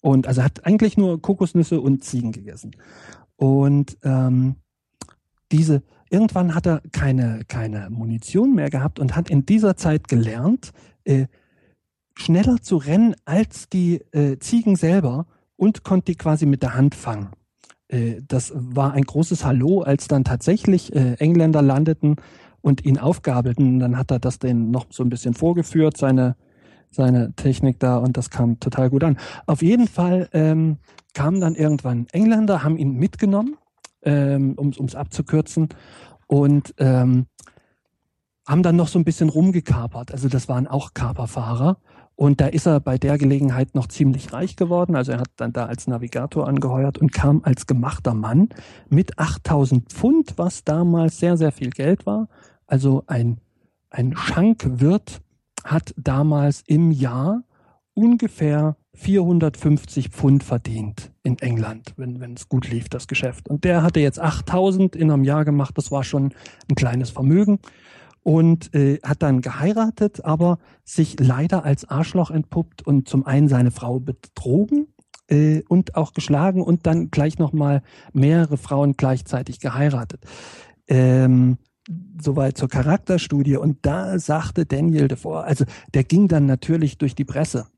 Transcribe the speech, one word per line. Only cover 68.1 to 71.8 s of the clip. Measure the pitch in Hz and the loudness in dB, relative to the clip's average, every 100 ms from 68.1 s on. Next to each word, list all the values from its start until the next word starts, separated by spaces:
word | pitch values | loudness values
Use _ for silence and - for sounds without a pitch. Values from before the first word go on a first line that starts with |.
| _ | _
Und, | - 156 165 165 - | 0 4 4 2 0
äh, | 151 139 143 | 0 2 0
hat | - 143 | -4 -2
dann | 156 131 | 0 0
geheiratet, | 123 135 156 214 220 - 208 - - | -2 -4 -2 0 -2 0 -4 -2 -4
aber | 156 175 170 _ _ | 0 2 0 _ _
sich | _ - 160 - | _ -2 -2 2
leider | 127 127 165 190 | 2 2 0 -2
als | 143 139 | 0 -2